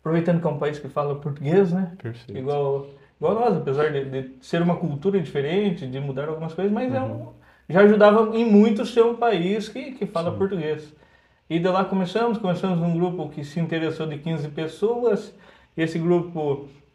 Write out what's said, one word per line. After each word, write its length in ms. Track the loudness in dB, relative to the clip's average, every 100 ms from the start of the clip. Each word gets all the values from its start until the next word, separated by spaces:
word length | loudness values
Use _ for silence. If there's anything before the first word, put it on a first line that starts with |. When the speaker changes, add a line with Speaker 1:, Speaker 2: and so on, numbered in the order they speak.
Speaker 1:
Aproveitando 400 | 0 0 2 2
que 60 | 0
é 40 |
um 80 | -2
país 200 | -4 -4
que 100 | -8
fala 280 | -4 -4 -4
português, 560 | -6 -6 2 4 4
né? 180 | 0 -4 -6
Speaker 2:
Perfeito. 380 | -12 -12 -12 -10
Speaker 1:
Igual, 480 | -4 -2 -2 -2 -6 -20 -20 _
igual 160 | -2
nós, 220 | 2 2 0
apesar 340 | -2 0 0
de, 140 | -2
de 260 | -4 -8 -10 -14
ser 220 | -6 0
uma 140 | 0 0
cultura 420 | -2 -2 0 0
diferente, 680 | -2 -4 -2 0 0 -2
de 140 | -6 -8
mudar 300 | -6 -6 -6
algumas 260 | -6 -8
coisas, 180 | -4 -2
mas 220 | 0 -2
é 60 | -2
Speaker 2:
Uhum. 100 | -4
Speaker 1:
um, 140 | -8 -12 -18 _ _ _
já 120 | 6
ajudava 560 | 8 10 8 8 4 2
em 80 |
muito 420 | 6 8 8 4 0
ser 160 | 4
um 140 | 4 4
país 520 | 2 2 0 -2 -4
que, 220 | -10 -12
que 160 | -8 -6
fala 240 | -4 -4
Speaker 2:
Sim. 80 | -2
Speaker 1:
português. 560 | -2 -2 -4 -4 -8 -20 _ _ _ _ _
E 100 | -2
de 80 | 0
lá 180 | 0
começamos, 540 | 0 0 -2 0 0 0
começamos 400 | -2 -2 0 0
num 180 | 0 0
grupo 320 | 0 -2 -8
que 140 | -8
se 160 | -8 -4
interessou 480 | -2 -2 -4 -4 -6
de 120 | -6
quinze 280 | -6 -6 -6
pessoas, 880 | -6 -8 -2 -2 0 0 0 -4 -18 -20 -20 _ -4
e 60 |
esse 160 | -4 0
grupo 680 | 2 2 0 -4 -2 -4 -6 -20 _